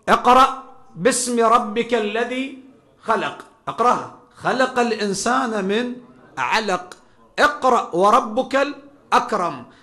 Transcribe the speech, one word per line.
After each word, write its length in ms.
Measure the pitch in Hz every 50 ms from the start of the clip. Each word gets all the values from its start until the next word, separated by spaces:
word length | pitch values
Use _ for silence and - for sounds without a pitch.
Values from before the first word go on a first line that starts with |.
| _ -
"اقرأ 540 | 208 226 - - 247 254 269 262 - - - - - - - - -
باسم 440 | 156 175 254 262 - - 247 240 233
ربك 540 | 226 220 226 240 220 214 208 233 226 233 240
الذي 640 | 226 214 208 208 226 240 240 254 254 269 277 320 - - - - _ _ _ _ _
خلق". 360 | - - 226 190 156 139 - - - - _ _ _ -
اقرأها. 460 | 143 - 226 247 240 - 107 - - - - _ _
"خلق 420 | - - 170 214 254 269 254 254 247
الإنسان 840 | 240 233 214 220 208 202 190 185 - 233 247 262 269 233 220 208 190
من 300 | 190 202 226 247 247 247 - - - - - - - - -
علق". 560 | 131 123 165 220 220 202 180 - - - - - _ _ _ _ - _ _ -
"اقرأ 520 | 277 294 294 - - 262 247 214 - - -
وربك 600 | 170 190 208 220 262 262 220 214 254 254 - -
الأكرم 1080 | 269 277 285 277 - - - - _ _ _ 196 240 254 - 220 196 180 165 147 127 120 - - _